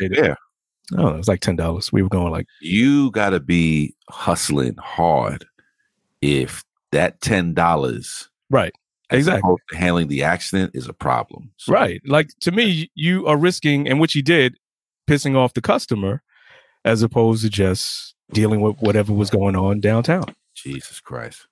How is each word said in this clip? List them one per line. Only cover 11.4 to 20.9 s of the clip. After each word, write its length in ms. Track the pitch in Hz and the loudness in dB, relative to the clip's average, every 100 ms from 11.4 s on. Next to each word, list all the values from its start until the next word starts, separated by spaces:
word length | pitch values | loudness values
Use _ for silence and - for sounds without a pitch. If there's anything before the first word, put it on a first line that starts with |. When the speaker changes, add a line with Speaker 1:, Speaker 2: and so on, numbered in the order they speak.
| - - | -20 -12
Speaker 2:
So 160 | - | 0
Speaker 1:
Right. 280 | 208 156 90 139 | 2 0 -4 -2
Like, 220 | 147 156 - | 0 -2 -4
to 120 | - | -4
me, 300 | 196 226 165 | 0 0 0
y-, 60 | 165 | -4
you 320 | - 165 185 165 | -4 0 0 2
are 100 | 147 | 2
risking, 520 | 175 - 151 143 143 | 2 0 0 0 2
and 100 | 139 | 2
which 120 | 160 | 2
he 100 | 147 | 0
did, 340 | 135 170 127 - _ _ _ _ - | 2 4 2 -2 _ _ _ _ 0
pissing 260 | 147 143 135 | 0 2 2
off 180 | 127 | 2
the 60 | - | 0
customer, 600 | - 240 - 104 95 120 _ _ _ - _ _ | -2 -2 -2 -4 -4 -6 _ _ _ -20 _ _
as 180 | - 113 | 0 2
opposed 400 | 113 123 113 110 | 2 2 2 2
to 80 | 107 | 0
just 640 | 98 95 95 - - - _ - | 0 0 0 -4 -10 -14 _ -6
dealing 280 | 107 107 107 | 0 2 2
with 160 | 107 104 | 0 0
whatever 340 | 107 107 104 | 0 2 2
was 180 | 104 101 | 0 0
going 260 | 101 98 95 | 2 2 0
on 240 | 98 104 | 0 0
downtown. 440 | 101 110 117 180 147 - _ | 2 2 2 -2 -2 -12 _
Speaker 2:
Jesus 460 | - 135 135 - | -18 -12 -12 -14